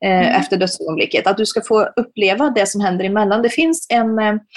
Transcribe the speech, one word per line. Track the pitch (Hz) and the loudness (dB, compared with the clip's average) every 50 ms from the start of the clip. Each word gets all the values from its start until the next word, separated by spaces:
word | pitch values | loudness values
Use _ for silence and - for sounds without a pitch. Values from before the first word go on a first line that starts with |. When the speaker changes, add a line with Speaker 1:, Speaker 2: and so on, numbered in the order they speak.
| - | -2
Speaker 1:
eh, | 196 185 180 175 | 0 2 4 4
Speaker 2:
Mm. | - - 151 | 4 2 0
Speaker 1:
efter | 147 - 190 | 0 0 0
dödsögonblicket. | 185 185 180 - - 160 160 160 147 - - - 110 - | 0 0 -2 -2 -6 -6 -6 -2 -2 -2 -2 -2 0 0
Att | 185 202 | 0 0
du | 220 220 | 0 -2
ska | - - 226 | -2 -2 -6
få | 202 - 226 214 202 - - | -2 0 2 2 2 0 -2
uppleva | 240 233 - _ 214 202 190 185 233 294 285 | -4 -6 -6 _ -2 0 0 2 2 0 0
det | 233 214 196 | 2 0 0
som | - - 202 | 0 -2 -2
händer | 208 185 180 180 185 | -2 -2 -2 -2 -2
emellan. | 190 202 214 214 196 208 226 | -2 0 0 2 2 2 2
Det | 233 233 | 0 0
finns | - 311 330 330 330 - - - | 0 0 0 0 0 -2 -2 -2
en, | 240 233 226 220 220 220 | 0 0 2 0 0 0
eh, | 214 208 214 214 - _ - | 0 0 0 -2 -6 _ -18